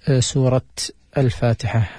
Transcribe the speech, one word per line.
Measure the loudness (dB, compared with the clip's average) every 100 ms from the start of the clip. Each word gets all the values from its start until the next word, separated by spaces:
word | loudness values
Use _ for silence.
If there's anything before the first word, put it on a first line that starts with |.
| 0
آه، | 0
سورة | 0 0 2 0 -2 -8 -10 -12 _ 0
الفاتحة | 0 0 0 0 -2 0 -2